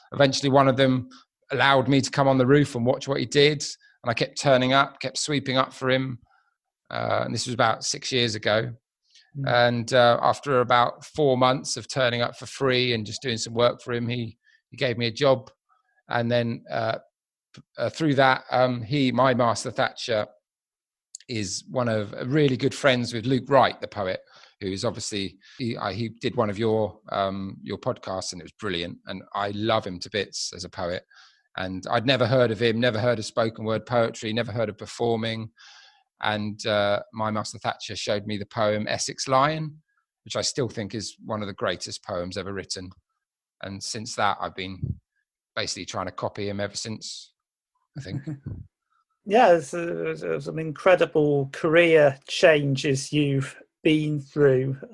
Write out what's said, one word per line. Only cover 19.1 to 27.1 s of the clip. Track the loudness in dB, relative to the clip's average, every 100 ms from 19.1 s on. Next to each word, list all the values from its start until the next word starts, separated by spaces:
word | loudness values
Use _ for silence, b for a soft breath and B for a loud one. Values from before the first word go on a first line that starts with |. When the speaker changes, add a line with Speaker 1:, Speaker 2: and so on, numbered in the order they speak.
Speaker 1:
my | 4 4 4
Master | 2 0 -4
Thatcher, | -2 -2 -2 -4 -2 -2 _ _ _ _ _ _ _ _ -20 -10
is | -6 -6 -8 -8
one | -4 0
of, | -2 -4 -8
uh, | -2
really | 2 2 2
good | -2 0
friends | 2 2 0 -4
with | -2
Luke | -2 2
Wright, | 4 4 2
the | -10
poet, | -6 -4 -4 _ b b b
who | -8
is | -4 -4
obviously, | -6 -6 -6 -6 -10 b b
he, | -8 -4
I, | -6
he | -4 -6
did | -6 -6 0
one | -2
of | 0
your, | 0 0 -2 -6 -6